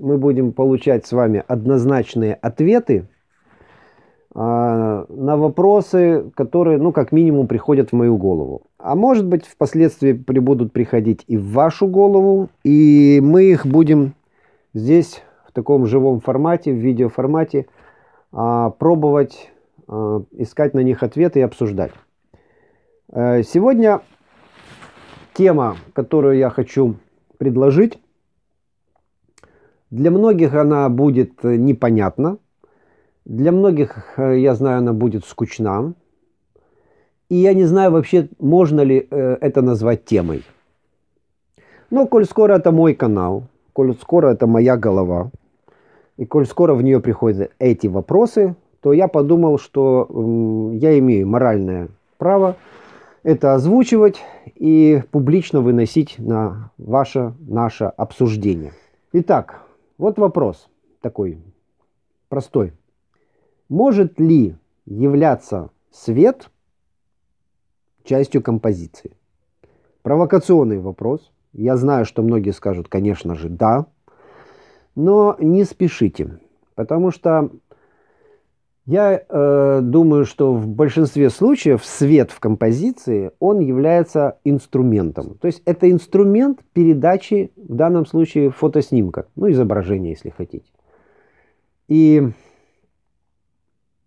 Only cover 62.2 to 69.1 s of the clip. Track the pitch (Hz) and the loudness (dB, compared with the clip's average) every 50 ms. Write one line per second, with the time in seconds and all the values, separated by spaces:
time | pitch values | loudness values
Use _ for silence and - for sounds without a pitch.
62.2 | _ _ - 139 131 - - 135 104 87 76 _ _ _ _ _ _ _ _ _ | _ _ -10 -10 -10 -6 -4 -4 -4 -4 -8 _ _ _ _ _ _ _ _ _
63.2 | _ _ _ _ _ _ _ _ _ _ 135 170 240 277 233 202 196 165 - - | _ _ _ _ _ _ _ _ _ _ -4 -2 0 0 2 0 0 -2 -2 -2
64.2 | 160 160 165 151 120 95 80 - _ _ _ _ _ - 101 104 127 143 139 143 | 0 2 4 2 2 0 -4 -12 _ _ _ _ _ -16 -8 -4 -2 0 0 2
65.2 | 156 156 131 - - - 107 95 78 - _ _ _ _ _ _ - - 113 120 | 2 0 0 -2 -6 -10 -12 -10 -10 -14 _ _ _ _ _ _ -8 -6 0 2
66.2 | 170 240 262 - - _ _ _ _ _ _ _ _ _ _ _ _ _ _ _ | 2 2 2 -2 -10 _ _ _ _ _ _ _ _ _ _ _ _ _ _ _
67.2 | _ _ _ _ _ _ _ _ _ _ _ _ _ _ _ _ _ - 135 135 | _ _ _ _ _ _ _ _ _ _ _ _ _ _ _ _ _ -4 -2 -2
68.2 | 139 - - 139 110 - 113 110 - 113 104 87 85 80 - - _ - | -2 0 -2 -4 -2 -2 -4 -4 -2 -4 -4 -4 -8 -14 -18 -20 _ -20